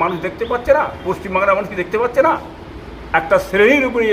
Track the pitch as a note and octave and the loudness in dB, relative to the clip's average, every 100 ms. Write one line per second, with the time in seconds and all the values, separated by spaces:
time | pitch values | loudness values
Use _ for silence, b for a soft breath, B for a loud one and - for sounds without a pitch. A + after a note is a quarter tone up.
0 | E3 F3 F#3 - - A#3+ D4+ D4 C#4 - | -2 -2 -6 -6 -4 -2 2 2 2 -4
1 | F3+ F#3 G3 F#3 G3+ F#3+ G3+ G3 F3 G#3+ | -6 -4 -4 0 2 2 0 -6 -2 -2
2 | A#3+ B3+ D4 - - - - - - - | 0 2 2 0 -6 -16 -16 -16 -16 -16
3 | - D#3+ - F#3+ - F#3+ G#3+ C#4+ C4 A#3 | -4 -2 2 2 2 4 6 4 2 0
4 | A3 | 2